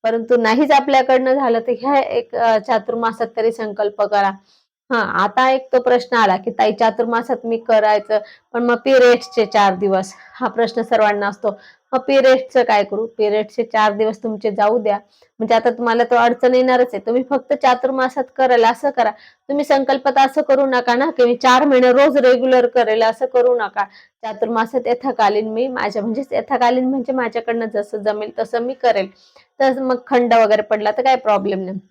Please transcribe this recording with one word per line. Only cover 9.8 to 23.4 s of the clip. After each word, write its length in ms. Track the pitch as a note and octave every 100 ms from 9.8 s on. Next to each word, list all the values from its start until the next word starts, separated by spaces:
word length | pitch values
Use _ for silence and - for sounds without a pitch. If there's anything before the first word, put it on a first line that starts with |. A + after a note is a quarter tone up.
| G3+ F#3+ F#3+ - - -
हा 80 | B3
प्रश्न 340 | A#3 A3+ A3+
सर्वांना 460 | A3+ A#3 G#3 G#3 G3+
असतो. 320 | G3 G#3+ G3+ - _ _
हा, 60 | C4
पिरियड्सचं 640 | B3+ C#4 C4 C4 C4 C4
काय 200 | A#3+ G#3+
करू? 240 | G3+ G#3 A3+
पिरियड्सचे 560 | A3+ G#3+ G#3 G#3 -
चार 300 | A#3 A3 G#3+
दिवस 300 | G3+ A3 G#3+
तुमचे 280 | A3+ G#3+ A3
जाऊ 280 | G3 G#3 A#3+
द्या, 180 | G#3 G3+ _ _ _ _
म्हणजे 160 | A3 A3+
आता 140 | A#3
तुम्हाला 340 | A#3 A#3 A3+
तो 120 | A#3 A#3+
अडचण 400 | A#3+ B3 B3 B3+
येणारच 340 | B3+ B3+ B3
आहे. 60 | G3+
तुम्ही 240 | G#3 A#3+ B3+
फक्त 240 | C4+ -
चातुर्मासात 680 | C#4+ C4+ B3+ C4 C4 B3+ C4+ C4 -
कराल 300 | B3+ A#3+ A3+
असं 240 | A#3 C#4+
करा. 220 | C#4 A3 G#3 - _ _
तुम्ही 160 | C#4+ C#4+
संकल्प 420 | C#4 C4+ C4 C4+
तर 180 | C4 C4+
असं 160 | C#4+
करू 240 | D4+ C4+ C4+
नका 300 | B3+ B3 A#3+
ना 160 | C#4+
की 140 | - A#3+
मी 100 | B3
चार 300 | B3+ B3+ D4
महिने 260 | C4 B3+
रोज 260 | B3 C#4+ C#4
रेग्युलर 500 | B3+ B3+ C4 B3+ A#3+
करेल, 360 | B3 A3+ A3
असं 220 | A3 A3+ B3+
करू 300 | B3